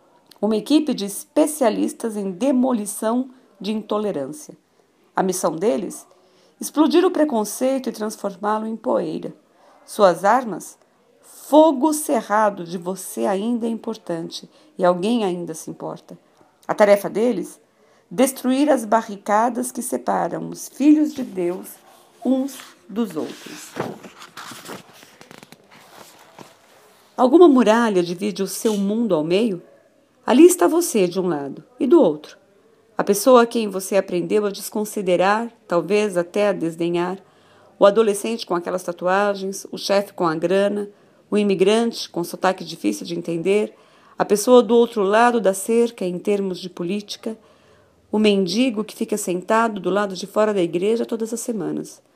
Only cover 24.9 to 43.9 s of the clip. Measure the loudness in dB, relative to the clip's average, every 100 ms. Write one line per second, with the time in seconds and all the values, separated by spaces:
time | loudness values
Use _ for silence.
24.9 | -20 -20 _ -20 -20 -20 -20 _ -20 -20
25.9 | -20 -20 -20 -20 -20 -20 _ _ _ _
26.9 | _ _ 0 4 8 8 8 6 4 2
27.9 | 0 -2 -4 -6 -4 -6 -4 -4 -2 -2
28.9 | -2 0 0 0 0 0 -2 -10 _ _
29.9 | _ _ _ 2 8 8 8 2 2 0
30.9 | 0 0 0 -2 -4 -6 -12 -18 _ 4
31.9 | 6 6 2 -8 -20 _ _ _ _ _
32.9 | -6 0 2 6 6 6 0 -4 -6 -2
33.9 | -2 0 -4 0 0 0 -6 -8 -6 -6
34.9 | -4 0 2 4 2 -2 -12 -4 -2 0
35.9 | 0 0 -2 -2 0 0 0 -4 -4 -4
36.9 | -2 -4 -6 -14 _ _ _ _ _ 4
37.9 | 6 2 0 -4 -6 -4 -6 -4 -6 -6
38.9 | -6 -2 0 0 -2 -6 -10 -12 -12 -2
39.9 | -2 -2 -4 -2 0 0 2 0 -2 -6
40.9 | -12 _ _ _ 0 2 2 4 4 0
41.9 | -4 -8 -8 -8 -2 -2 -2 -8 -6 -4
42.9 | -4 -6 -8 -6 -4 0 0 -2 -8 _